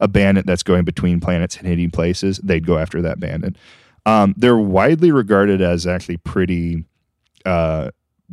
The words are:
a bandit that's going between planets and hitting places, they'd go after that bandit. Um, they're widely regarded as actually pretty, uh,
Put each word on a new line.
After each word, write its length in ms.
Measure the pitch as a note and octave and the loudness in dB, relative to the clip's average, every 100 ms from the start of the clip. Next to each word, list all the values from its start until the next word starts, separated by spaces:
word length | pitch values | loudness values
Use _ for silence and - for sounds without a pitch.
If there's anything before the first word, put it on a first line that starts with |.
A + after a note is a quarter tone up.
a 80 | G#2+ | 0
bandit 360 | G2+ G2 G2 F#2 | 2 2 2 2
that's 160 | F2 | -2
going 220 | - F2+ | 0 0
between 360 | E2+ E2 F2+ F2 | 0 -2 0 0
planets 360 | E2+ F2 F2 - | 0 -2 -4 -6
and 100 | F#2 | -4
hitting 240 | F2 E2+ | -2 -2
places, 480 | E2+ E2+ F2+ G2 F#2+ | -2 -2 -2 -4 -4
they'd 240 | G2 E2+ E2 | -2 -2 0
go 120 | E2+ | 0
after 220 | E2 - | -2 -4
that 180 | E2+ - | -6 -6
bandit. 360 | F2 E2 E2+ - _ - _ _ - | -8 -8 -8 -10 _ -20 _ _ 0
Um, 280 | A2 G2 F#2+ | 4 4 4
they're 200 | B2 A#2+ | 4 4
widely 540 | G2+ F#2 A2+ D#3+ E3+ | 4 2 2 2 2
regarded 480 | C#3+ G#2 G2+ G#2 G2 | 2 2 2 4 2
as 240 | F2+ F2 F2 | 2 0 -2
actually 300 | F2+ - F2 | -6 -6 -10
pretty, 680 | - - F#2 F2 E2+ E2 D#2+ _ _ _ _ _ F#2 | -6 -2 -2 -2 -2 -6 -8 _ _ _ _ _ -4
uh, 440 | F2 E2 D#2+ C2 - _ _ - | 0 0 -2 -6 -12 _ _ -20